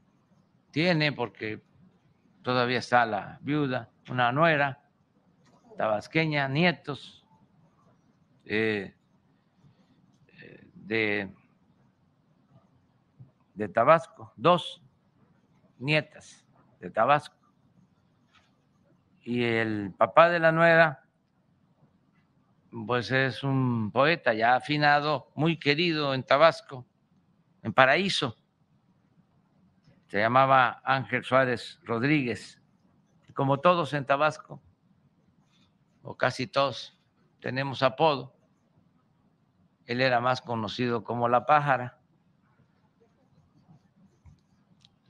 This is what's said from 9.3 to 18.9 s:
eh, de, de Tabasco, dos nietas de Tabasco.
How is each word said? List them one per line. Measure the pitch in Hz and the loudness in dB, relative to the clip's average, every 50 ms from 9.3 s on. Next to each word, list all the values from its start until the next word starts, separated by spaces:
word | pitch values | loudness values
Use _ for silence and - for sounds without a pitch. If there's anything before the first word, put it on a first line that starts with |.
| _ _ _ _ _ _ _ - _ _ _ _ _ _ _ _ _ _ _ _ | _ _ _ _ _ _ _ -20 _ _ _ _ _ _ _ _ _ _ _ _
eh, | _ - - - - - - - _ | _ -20 -20 -20 -20 -20 -20 -20 _
de, | - - 92 110 113 110 107 104 104 101 95 - - _ _ _ _ _ _ _ _ _ _ _ _ _ _ _ _ _ _ _ _ _ _ _ - _ _ _ _ _ _ _ _ _ _ _ _ - - _ _ _ _ _ | -20 -10 -4 -2 -2 0 0 -2 -2 -4 -6 -12 -18 _ _ _ _ _ _ _ _ _ _ _ _ _ _ _ _ _ _ _ _ _ _ _ -20 _ _ _ _ _ _ _ _ _ _ _ _ -20 -20 _ _ _ _ _
de | 92 107 104 | -10 -10 -4
Tabasco, | - 113 117 135 160 165 160 - - - 117 - _ | -2 0 4 4 4 4 2 -4 -16 -20 -20 -20 _
dos | - 113 160 180 175 - - - - _ _ _ _ _ _ _ _ _ _ _ _ _ _ _ _ _ _ _ _ | -2 2 2 2 2 0 -6 -14 -16 _ _ _ _ _ _ _ _ _ _ _ _ _ _ _ _ _ _ _ _
nietas | 120 139 156 156 143 - _ - - - - - _ _ _ _ _ _ _ _ | -6 -2 -2 -2 -2 -4 _ -20 -20 -20 -20 -20 _ _ _ _ _ _ _ _
de | - 90 | -16 -8
Tabasco. | - 107 113 123 143 147 - - - _ _ _ _ _ _ _ _ _ _ _ _ _ _ _ _ _ _ _ _ - _ _ _ _ _ _ _ _ _ _ | -2 0 2 4 4 2 2 -4 -16 _ _ _ _ _ _ _ _ _ _ _ _ _ _ _ _ _ _ _ _ -20 _ _ _ _ _ _ _ _ _ _